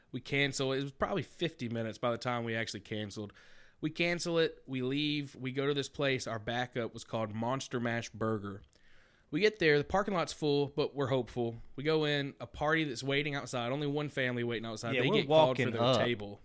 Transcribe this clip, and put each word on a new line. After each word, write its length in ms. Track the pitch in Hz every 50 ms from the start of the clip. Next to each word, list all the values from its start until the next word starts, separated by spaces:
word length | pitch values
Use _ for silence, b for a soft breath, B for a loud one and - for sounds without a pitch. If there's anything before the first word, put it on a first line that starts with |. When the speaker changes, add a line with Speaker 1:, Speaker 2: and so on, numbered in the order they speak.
| B B
Speaker 1:
We 80 | - 123
cancel. 540 | - - 143 139 143 139 131 - 139 131 135
It 100 | 131 139
was 80 | 143
probably 300 | - - - - - 113 117
fifty 460 | - - - 180 156 - - 131 113
minutes 280 | 117 117 113 110 101 -
by 140 | - 120
the 60 | 117 113
time 260 | - 127 120 120 117
we 120 | 117 113 113
actually 240 | 113 - - 104
canceled. 500 | - - 113 107 107 101 95 110 104 101 B B B B B B B B B B
We 100 | - 156
cancel 480 | 156 - 170 170 175 170 - 175 170 165
it. 220 | 160 - - - - -
We 140 | 131 131
leave. 520 | 123 127 139 143 151 147 147 147 143 139 - -
We 140 | 131 131 127
go 120 | 139 135
to 80 | 143 143
this 140 | 139 131 -
place. 400 | - - 143 135 131 127 - -
Our 120 | 113 113
backup 540 | 104 120 117 123 123 - - 127 113 101 -
was 120 | 113 -
called 280 | - - 113 113 107 104
Monster 460 | 110 113 117 127 110 - - - 123
Mash 300 | 117 120 117 117 110 -
Burger. 540 | - 104 113 110 110 104 101 101 98 101 - - b b b b b b b b b b b b
We 80 | 147 160
get 200 | 202 214 214 -
there. 180 | 175 156 147 147
The 60 | 139
parking 280 | - - 190 208 220 202
lot's 200 | 170 156 135 -
full, 400 | - 160 147 143 143 143 135 -
but 180 | 151 139 - -
we're 140 | 139 139 120
hopeful. 480 | 135 131 117 - - 127 120 117 117 117 - - - -
We 80 | 139
go 180 | 151 165 160 151
in. 300 | 147 147 143 139 139 - -
A 60 | 123 -
party 360 | - - 151 151 160 160 160
that's 180 | 147 117 110 131
waiting 300 | 139 135 143 147 151 139
outside. 360 | 139 - 117 - 123 117 120
Only 160 | 131 147 151 143
one 220 | 139 147 147 143
family 340 | - 139 131 127 123 120 120
waiting 220 | 117 117 107 113
outside. 280 | 117 113 110 120 117 -
Speaker 2:
Yeah, 80 | 123 123
Speaker 1:
They 60 | 147
Speaker 2:
we're 60 | 208
Speaker 1:
get 120 | 220 - 139
called 300 | 156 160 156 131 131 135
for 60 | 123
Speaker 2:
walking 80 | 127
Speaker 1:
their 100 | 113 113 117
Speaker 2:
up, 160 | 127 131 110
Speaker 1:
table. 400 | 113 120 120 104 104 101 101 - -